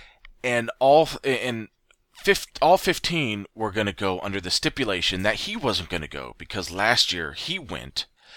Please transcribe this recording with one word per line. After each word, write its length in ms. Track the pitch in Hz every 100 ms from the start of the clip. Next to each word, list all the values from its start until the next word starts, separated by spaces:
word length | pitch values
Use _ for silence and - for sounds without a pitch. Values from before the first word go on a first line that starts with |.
| - _ - -
and 280 | 123 120 117 -
all 240 | 135 151
f-, 140 | 147 147 135
and 420 | 127 123 117 107 _ _ _ _ -
fif-, 240 | - 190 - -
all 160 | 151 190
fifteen 680 | - 170 - 165 131 104 98
were 180 | - 110
gonna 200 | 98 104
go 280 | 95 101 92
under 180 | 101 98
the 100 | 87
stipulation 720 | - 160 - 117 92 - 92
that 120 | 101 104
he 160 | - 220
wasn't 320 | 135 90 82
gonna 180 | 87 76
go 280 | 73 64 -
because 340 | - 101 80
last 400 | 90 107 123 -
year 220 | 90 78
he 260 | 71 - 185
went, 460 | 131 85 65 - - _ _